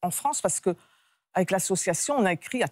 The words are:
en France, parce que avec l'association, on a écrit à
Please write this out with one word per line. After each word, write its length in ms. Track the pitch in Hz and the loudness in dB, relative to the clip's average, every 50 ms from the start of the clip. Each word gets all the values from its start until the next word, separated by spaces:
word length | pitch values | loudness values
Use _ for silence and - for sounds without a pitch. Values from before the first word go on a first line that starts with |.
| - | -4
en 80 | 180 | -4
France, 300 | - - - - 285 - | -2 -2 -2 -2 -2 0
parce 180 | - 175 - - | 0 -2 -2 0
que 160 | - 190 175 - _ _ _ _ _ _ _ _ _ _ - | 0 0 -2 -2 _ _ _ _ _ _ _ _ _ _ 0
avec 160 | 185 180 - | 0 2 2
l'association, 640 | 190 190 - - 190 - - 185 165 - - - 285 | 0 0 0 0 -2 0 0 0 0 0 -2 0 2
on 80 | 262 208 | 2 2
a 80 | 185 175 | 2 2
écrit 280 | - - - - 247 | 0 -4 -6 -2 -2
à 60 | 185 135 | -2 -4